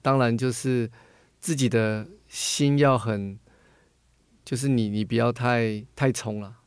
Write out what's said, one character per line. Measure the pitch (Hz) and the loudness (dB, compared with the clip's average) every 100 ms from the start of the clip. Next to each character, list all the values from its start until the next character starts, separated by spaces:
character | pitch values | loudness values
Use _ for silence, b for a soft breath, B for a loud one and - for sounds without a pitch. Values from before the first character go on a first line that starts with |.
当 | 139 135 | 0 2
然 | 120 117 | 2 2
就 | 127 | -2
是 | 117 135 123 117 b b b b b | -2 -2 -2 -2 b b b b b
自 | - 151 | -6 0
己 | 127 | 2
的 | 117 110 107 113 196 _ | 2 0 -2 -8 -16 _
心 | - - - 143 143 | -8 -6 0 2 4
要 | 143 127 | 4 4
很， | 120 104 98 98 _ b b b b b _ _ _ _ - | 0 -4 -4 -10 _ b b b b b _ _ _ _ -8
就 | 127 | -4
是 | 139 | 0
你， | 127 107 | 2 2
你 | 104 | -2
不 | 107 117 | 0 2
要 | 117 | 2
太， | 117 123 120 113 107 - - | 2 0 2 0 -4 -10 -2
太 | 139 | 0
冲 | 127 113 107 | 0 -4 -8
啦。 | 101 113 | -10 -14